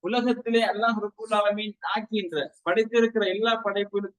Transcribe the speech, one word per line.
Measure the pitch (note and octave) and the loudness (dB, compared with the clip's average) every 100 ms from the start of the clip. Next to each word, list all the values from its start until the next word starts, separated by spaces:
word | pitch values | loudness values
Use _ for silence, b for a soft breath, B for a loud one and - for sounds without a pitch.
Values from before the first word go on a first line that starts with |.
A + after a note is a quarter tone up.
| F3 | 0
உலகத்திலே | A#3+ A#3+ B3 - A#3 A3 | 0 2 0 2 2 2
அல்லாஹ் | G#3 A#3 A3 | 2 0 0
ரப்புல் | G#3 _ A3 G#3+ | -4 _ -2 2
ஆலமீன் | G#3 G#3 G#3+ G#3 E3+ | 2 0 -6 -6 -4
ஆக்கின்ற, | G#3 A3 A3 F3+ D#3 C3+ _ | -4 -2 -4 -2 -4 -6 _
படைத்திருக்கிற | E3+ F#3 A3 A#3 A3+ A3+ G3 | 0 2 2 4 2 2 0
எல்லா | F#3+ A3+ A3+ | 0 0 0
படைப்பு | G#3 G3+ G3+ G3+ G3 | 0 -2 -2 -4 -6